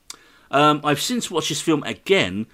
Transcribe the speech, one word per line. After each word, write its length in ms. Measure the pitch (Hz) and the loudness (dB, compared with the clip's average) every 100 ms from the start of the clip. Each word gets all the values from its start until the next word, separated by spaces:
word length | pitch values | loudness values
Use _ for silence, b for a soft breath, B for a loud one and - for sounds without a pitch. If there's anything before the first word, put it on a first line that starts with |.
| _ B B B B | _ B B B B
Um, 320 | 139 151 151 | 2 4 4
I've 160 | 147 143 | 0 -2
since 300 | - 240 - | -2 -4 -4
watched 180 | 165 151 | -4 -4
this 140 | 147 | -4
film 200 | - 151 | 0 0
again, 600 | - 110 - 190 107 95 110 | 0 -10 0 2 2 -4 -8